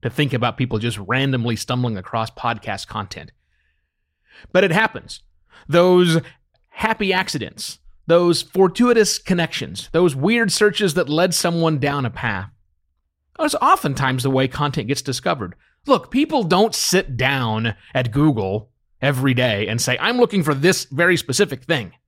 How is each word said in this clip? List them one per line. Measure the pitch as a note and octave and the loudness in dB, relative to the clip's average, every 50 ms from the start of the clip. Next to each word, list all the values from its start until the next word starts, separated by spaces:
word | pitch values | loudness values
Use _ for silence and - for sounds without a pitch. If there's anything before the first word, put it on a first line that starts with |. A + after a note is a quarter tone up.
to | - A#2+ | -8 -6
think | - - D3+ C3+ | -2 -2 -2 0
about | B2+ A#2+ A#2 A#2+ A2+ | 0 -2 -2 -2 -2
people | - C3 B2+ A#2+ G#2+ | -2 -4 -2 -2 -4
just | G#2+ A#2+ G#2 | -2 -4 -6
randomly | G#2 G2 F2+ A#2 C3 C3+ C#3 C3 B2 A2+ A#2+ A#2 | -6 -4 -4 -2 0 0 0 -2 -2 -2 -4 -4
stumbling | G#2 - - B2+ B2 B2 A#2+ A2 | -6 -4 -4 -4 -2 -2 -2 -4
across | G#2 F#2 - - A2+ A2 A2 | -6 -8 -6 -4 -4 -4 -4
podcast | _ - - A#2 A#2+ G#2+ - A2+ G2+ G2 - | _ -6 -4 -4 -4 -4 -6 -8 -8 -8 -10
content. | - - G#2+ G2+ - - - - - _ _ _ _ _ _ _ _ _ _ _ _ _ _ _ _ _ _ _ _ _ - - - - | -10 -8 -10 -8 -8 -12 -16 -16 -18 _ _ _ _ _ _ _ _ _ _ _ _ _ _ _ _ _ _ _ _ _ -20 -20 0 2
But | F#3 G3 | 2 2
it | F#3+ | 4
happens. | E3 G3+ A3+ A3 - - - - - - _ _ _ _ _ _ _ - _ | 2 0 0 0 -4 -8 -16 -16 -18 -18 _ _ _ _ _ _ _ -20 _
Those | - C#3+ E3+ F3 F#3 F#3 F3+ F3+ F3 D#3+ D#3+ - - - _ _ _ _ _ _ _ | 0 4 4 6 6 6 6 6 4 4 2 0 -4 -20 _ _ _ _ _ _ _
happy | _ - - A3 A3+ - G#3+ F#3+ | _ -4 -2 -2 0 0 -2 -2
accidents, | F#3 F3+ F#3 - - A3 G#3+ - - - - - - _ _ - - _ _ | 0 -2 -2 -4 -6 -8 -8 -8 -10 -14 -14 -14 -14 _ _ -20 -20 _ _
those | - E3 E3+ F3 F3 E3+ E3+ | 4 4 4 6 4 2 2
fortuitous | - _ - F#3+ F#3+ F#3 F3 - A#3+ B3 A#3+ A3+ G#3 G3 - - | -2 _ 2 4 4 4 4 4 4 6 6 4 4 2 0 -6
connections, | _ - F#3+ F3 E3 - - - - - F2+ - - - | _ -2 0 0 0 -2 -4 -8 -10 -10 -10 -12 -14 -2
those | - D#3+ F3+ F3 C3+ | 0 2 2 2 2
weird | C3+ C3+ F#3+ A3+ A#3+ A#3 G3 - | 2 0 2 2 2 2 0 2
searches | - G#3+ G#3 F#3 - G#3+ F#3 D3 | 2 2 2 2 2 -2 0 0
that | F3+ E3 C3 | 0 -2 0
led | D3 D#3 F3 F#3+ D#3+ | 2 2 2 2 0
someone | - - F3 E3+ E3+ E3 D#3+ D#3 C#3 | 0 0 0 0 2 0 0 0 0
down | B2 C#3+ C#3 C#3+ C3 | -2 -2 -2 -2 -4
a | A#2 | -4
path, | - - - A#2 G#2 F#2+ F#2 - _ _ _ _ _ _ _ _ _ _ _ _ _ _ _ _ _ | -6 -4 -4 -4 -4 -4 -8 -10 _ _ _ _ _ _ _ _ _ _ _ _ _ _ _ _ _
that's | - D#4+ A3+ - | -4 -2 -2 0
oftentimes | - - D4+ F#4+ - - D3 C3+ B2 C3+ C3 C3 C3 B2 | 0 2 2 2 2 2 -4 -2 0 0 0 0 0 0
the | C#3 | 0
way | C3+ C3 C3 | 2 2 0
content | C3 - - D3 D3 B2+ D3+ G#2+ | 0 -2 -2 -4 -2 -2 -4 -4
gets | A2 C#3 - | -4 -4 -4
discovered. | - C#3 B2+ - - F#3 E3+ C#3 G#2 F2 - _ _ _ _ _ _ | -4 -6 -8 -4 -2 -2 -2 -2 -4 -10 -12 _ _ _ _ _ _
Look, | - C4+ A3+ A#3+ - | 0 0 0 0 -2
people | - B3+ D4+ D4+ D#4 C#4 G#3+ | -2 -2 0 0 0 -2 0
don't | D#3 F3 F3+ G#3+ A3+ - | 2 4 4 4 2 0
sit | - - - E3+ F#3 F#3+ - C3 | -4 -2 0 0 0 0 -2 -4
down | A2+ C3 C3 C#3 C3+ B2 A2+ A2 A2 A2+ A#2 A2 _ _ - - | -2 0 0 0 0 -2 -2 -2 -2 -2 -4 -4 _ _ -6 -4
at | B2+ B2+ A#2+ G#2+ | -4 -4 -2 0
Google | C#3 D3 D#3 C#3 A2 G2 F#2+ G2 G#2+ G#2+ _ _ _ _ _ _ _ | 2 2 2 2 0 -2 -4 -4 -4 -6 _ _ _ _ _ _ _
every | - C#3 C#3+ B2+ C3 C#3 B2+ | -2 -2 0 0 0 0 0
day | B2 B2+ B2 G#2+ G2+ G#2+ | 2 0 0 0 -2 -2
and | G2 A2 A#2 | -4 -4 -4
say, | - - B2+ - | -2 -2 -2 -2
"I'm | C#3 G#3 B3 | -2 -2 2
looking | B3 A#3+ - - G3 D#3 | 2 2 2 2 -2 0
for | D3+ D3 | 0 -2
this | C3+ C#3 F3+ F#3 - - | 2 2 2 2 0 -4
very | _ C#3+ B2+ E3+ F3+ F3+ | _ -2 0 2 2 2
specific | D#3+ - - C3 - G3+ - C#3 - - | 0 -2 -4 0 0 0 -2 -2 -12 -4
thing." | - E3 C3+ G#2+ - _ _ _ | -4 -4 -4 -4 -10 _ _ _